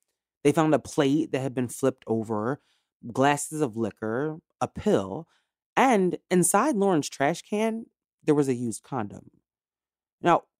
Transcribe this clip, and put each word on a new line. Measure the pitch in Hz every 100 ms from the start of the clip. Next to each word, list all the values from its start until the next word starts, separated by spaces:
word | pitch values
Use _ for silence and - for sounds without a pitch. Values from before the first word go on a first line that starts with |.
| _ _ _ _
They | 143
found | 147 156 139
a |
plate | - - 139 147 -
that | 139
had | 131 123
been | 123
flipped | - 135 127 -
over, | 113 110 107 110 147 _ _ _ _ 120
glasses | 113 135 147 - 151
of | 147 107
liquor, | 110 - 110 117 151 156 - _
a | 123
pill, | - 214 160 95 98 165 _ _ _ _ -
and | 254 220 180 - -
inside | 185 170 196 269 233
Lauren's | 196 170 135
trash | - 139 170
can, | - 208 226 226 233 _ _ _
there | - 147
was | 135
a | 123
used | 120 104
condom. | - 135 104 95 - _ _ _ _ _ _ _ _ _
Now, | 170 165 - _